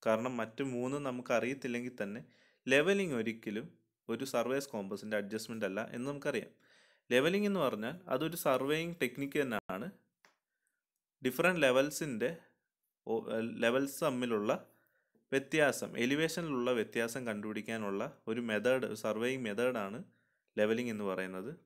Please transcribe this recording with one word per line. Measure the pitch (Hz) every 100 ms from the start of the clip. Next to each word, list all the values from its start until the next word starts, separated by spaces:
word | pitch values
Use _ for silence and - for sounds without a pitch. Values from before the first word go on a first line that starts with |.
കാരണം | - 110 120 127
മറ്റ് | 110 117
മൂന്നും | 139 123 123 143
നമുക്കറിയത്തില്ലെങ്കിൽ | 143 123 120 120 117 139 131 120 123 123
തന്നെ | 101 107 - _ _ _ -
ലെവലിംഗ് | 135 160 202 190 127
ഒരിക്കലും | 113 113 - 104 160 - _ _ -
ഒരു | 113 131
സർവേസ് | 123 117 135 139
കോമ്പസിൻ്റെ | 110 98 101 107 107
അഡ്ജസ്റ്റ്മെന്റ് | 101 110 - 113 104
അല്ല | 95 113
എന്ന് | 120 131
നമുക്കറിയാം. | 143 143 127 - - _ - _ _ _
ലെവലിംഗ് | 120 147 190 208
എന്ന് | 196
പറഞ്ഞാൽ | 139 110 110 170 -
അതൊരു | 127 160 165
സർവേയിങ് | 151 131 135 156 170 170
ടെക്നിക്ക് | 127 123 139 151
തന്നെയാണ്. | 139 107 _ 92 135 - _ _ _ _ _ _ _ _ _ _ _ _
ഡിഫറെന്റ് | 123 127 165 180
ലെവൽസിൻ്റെ | 139 127 143 147 160 113 117 170 - _ _ _ _ _ -
ഓ-, | 113 - 113 113 -
ലെവൽസ് | 117 127 139 -
തമ്മിലുള്ള | 160 127 123 110 104 - - _ _ _ _ _ _
വ്യത്യാസം, | 135 139 160 143 123 98 85
എലിവേഷനിലുള്ള | 123 143 160 160 165 135 123
വ്യത്യാസം | 123 107 117 117 135 120
കണ്ടുപിടിക്കാനുള്ള | 104 107 107 110 113 104 98 131 - -
ഒരു | 113
മെത്തേഡ്, | 120 107 117 131 110
ഒരു | 110
സർവേയിങ് | 110 107 120 135
മെത്തേഡാണ് | 120 104 123 123 98 113 196 _ _ _ _ -
ലെവലിംഗ് | 107 113 123
എന്ന് | 107 101
പറയുന്നത്. | 92 95 92 104 170